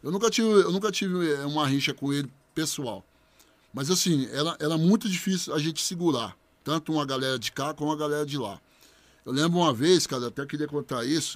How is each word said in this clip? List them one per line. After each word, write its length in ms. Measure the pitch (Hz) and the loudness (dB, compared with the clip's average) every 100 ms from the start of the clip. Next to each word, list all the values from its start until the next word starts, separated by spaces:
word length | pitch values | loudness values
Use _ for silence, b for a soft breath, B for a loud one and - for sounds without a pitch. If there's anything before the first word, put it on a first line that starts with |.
eu 100 | 135 | -2
nunca 180 | 185 220 | 0 2
tive, 180 | 220 220 | 2 6
eu 240 | 208 170 | 6 6
nunca 200 | 180 214 | 2 0
tive, 420 | 196 196 180 170 | -2 -2 0 0
eh, 120 | 143 143 | 0 0
uma 220 | 147 147 | 0 2
rixa 260 | 139 139 | 2 0
com 200 | 135 139 | -4 -2
ele 180 | 143 139 - _ - | -2 -4 -10 _ -4
pessoal. 480 | 156 - 131 101 - b b b b b b | -4 -2 -6 -6 -12 b b b b b b
Mas 180 | 120 139 | -6 0
assim, 340 | 185 190 156 127 | 0 2 2 0
era, 240 | 123 156 160 | -2 -4 -2
era 180 | 151 160 | -2 2
muito 320 | 165 214 226 | 4 4 2
difícil 440 | 180 - 185 - | -4 -2 -2 -2
a 60 | 147 | -2
gente 240 | 156 156 | -2 -2
segurar, 520 | - 180 170 131 113 - _ _ | -4 0 0 0 -4 -10 _ _
tanto 300 | - 160 156 | -4 -4 0
uma 120 | 156 143 | -2 0
galera 320 | 135 135 131 | -2 -2 -2
de 140 | 120 | -4
cá 220 | - 135 | -4 -6
como 180 | 151 151 | -4 -4
a 40 | 151 | -2
galera 280 | 151 147 151 | -2 -2 -4
de 120 | 143 | -4
lá. 220 | 110 98 _ b b b b b - | -6 -10 _ b b b b b -6
Eu 80 | |
lembro 260 | 131 160 170 | 0 2 4
uma 140 | 165 | 2
vez, 340 | 117 147 180 - | 4 4 4 4
cara, 200 | 131 120 | -2 -4
até 180 | 117 143 | -6 -8
queria 220 | 151 147 | -6 -4
contar 360 | 143 143 131 120 | -4 -4 -4 0
isso, 300 | 160 - | 0 -2